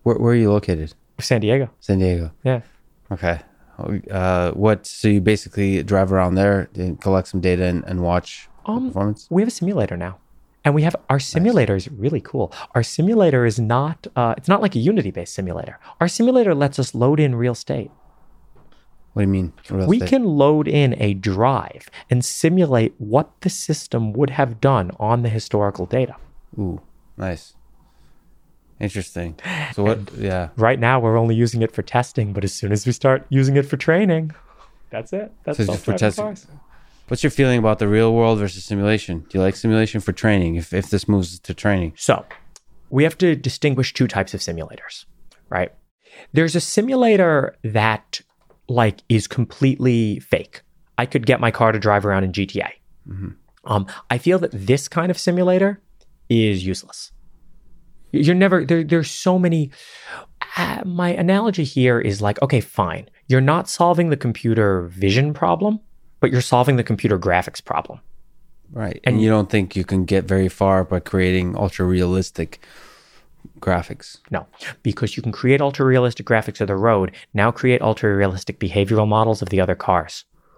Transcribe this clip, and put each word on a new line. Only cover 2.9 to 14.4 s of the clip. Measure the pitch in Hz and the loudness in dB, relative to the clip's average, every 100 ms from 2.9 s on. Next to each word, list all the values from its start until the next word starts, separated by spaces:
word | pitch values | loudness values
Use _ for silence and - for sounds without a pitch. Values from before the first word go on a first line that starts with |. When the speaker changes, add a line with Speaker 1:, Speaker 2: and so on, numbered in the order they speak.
| _ - | _ -12
Speaker 1:
Okay. | 95 90 85 - _ _ - 78 82 - | -6 -4 -4 -8 _ _ -12 -8 -8 -6
Uh, | 95 92 90 90 | -4 0 0 0
what? | 80 107 104 - | 0 2 0 -4
So | - 107 | -2 2
you | 101 | 2
basically | 92 104 - - 98 95 | 2 0 -2 -4 -2 -2
drive | 85 98 95 | 0 0 2
around | 95 92 | 2 2
there | 92 101 98 - | 2 2 0 -2
and | - 90 78 | -6 -6 -4
collect | 98 95 - | 0 0 0
some | 95 | -2
data | 90 90 | 0 0
and, | 90 87 - | 0 -2 -4
and | 90 | -4
watch | 87 90 - - - - - | 0 0 -2 -14 -20 -16 -6
the | |
Speaker 2:
Um, | 226 262 | -6 -4
Speaker 1:
performance? | 196 202 104 - | -2 -2 -4 -2
Speaker 2:
we | 170 | 0
have | 226 | 0
a | |
simulator | - 175 190 101 87 | -2 -2 -2 -2 -4
now. | 87 92 _ - _ _ | -8 -12 _ -20 _ _
And | 147 | 0
we | 147 | 2
have, | 156 - - | 0 -2 -2
our | 135 | -4
Speaker 1:
Nice. | - | -2
Speaker 2:
simulator | 165 202 214 110 98 | 0 2 4 2 0
is | - | -4
really | 98 120 151 | -6 -4 -4
cool. | - 135 95 - - | -6 -6 -6 -8 -6
Our | 127 | -2
simulator | 113 - 175 226 180 131 117 | -2 0 2 4 4 4 2
is | 107 | 0
not, | 110 120 147 160 - - | 0 0 -2 -6 -8 -2
uh, | 117 | -2
it's | - | 0